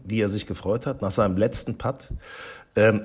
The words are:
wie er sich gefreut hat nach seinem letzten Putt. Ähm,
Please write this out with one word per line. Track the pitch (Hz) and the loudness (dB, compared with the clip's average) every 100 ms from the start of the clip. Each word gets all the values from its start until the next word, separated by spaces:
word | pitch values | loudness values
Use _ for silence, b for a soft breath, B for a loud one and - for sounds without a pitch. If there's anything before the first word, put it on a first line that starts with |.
wie | 90 110 | -6 0
er | 104 | 0
sich | 104 - | -2 -4
gefreut | 95 95 117 143 | -6 -2 -2 -2
hat | 127 | -4
nach | 95 | -2
seinem | 104 104 92 | 2 2 2
letzten | 113 - - 113 | 0 0 -4 -4
Putt. | 120 - - - B B B B B - | -6 -6 -10 -12 B B B B B 4
Ähm, | 110 104 | 6 6